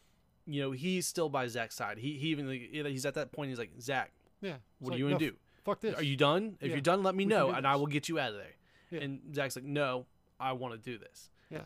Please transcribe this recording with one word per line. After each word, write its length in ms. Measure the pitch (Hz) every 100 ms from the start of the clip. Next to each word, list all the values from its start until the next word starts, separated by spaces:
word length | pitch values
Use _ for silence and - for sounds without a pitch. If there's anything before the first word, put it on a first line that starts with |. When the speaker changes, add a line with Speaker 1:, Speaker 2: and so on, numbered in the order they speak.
| _ _ _ _ -
Speaker 1:
you 140 | 143
know, 120 | 135
he's 340 | 127 175 185 170
still 220 | - 156
by 160 | 139 123
Zach's 280 | 117 113 -
side. 220 | 107 107
He, 200 | 131 147
he 100 | 160
even, 180 | 147 135
like, 240 | 131 120
he's 360 | 151 147 131 139
at 80 |
that 180 | - -
point, 160 | - 139
he's 100 | 123
like, 140 | 113 -
Zach, 320 | 120 131 107 _ _ -
Speaker 2:
Yeah. 140 | 196 135
It's 40 | - -
Speaker 1:
What 100 | 127
Speaker 2:
like, 20 | 127
Speaker 1:
do 20 |
you 60 | 139
wanna 80 |
Speaker 2:
"No, 160 | 180 151
Speaker 1:
do? 60 | - _ _
Speaker 2:
fuck 160 | - 202
this." 140 | 220
Speaker 1:
Are 80 | -
you 140 | 147 135
done? 400 | 143 170 214 185
If 80 | 143
Speaker 2:
Yeah. 60 |
Speaker 1:
you're 60 | 151
done, 200 | 143 190
let 120 | 190
me 100 | 185
Speaker 2:
"We 60 | 196
can 80 | 208
Speaker 1:
know, 120 | 135
Speaker 2:
do 40 | 123
Speaker 1:
and 100 | 139
I 60 |
Speaker 2:
this." 60 | 139
Speaker 1:
will 60 | 147
get 220 | 143 151
you 80 | 160
out 120 | 127
of 40 | 101
there. 180 | 95 - _ _ -
Speaker 2:
Yeah. 100 | 165
Speaker 1:
And 340 | 143 139 147
Zach's 220 | 147 135 131
like, 80 |
"No, 420 | 139 143 139 127 127 _ _ -
I 140 | 131
wanna 240 | 127 127 113
do 220 | 123 113
this." 320 | - - - _ -
Speaker 2:
Yeah. 120 | 156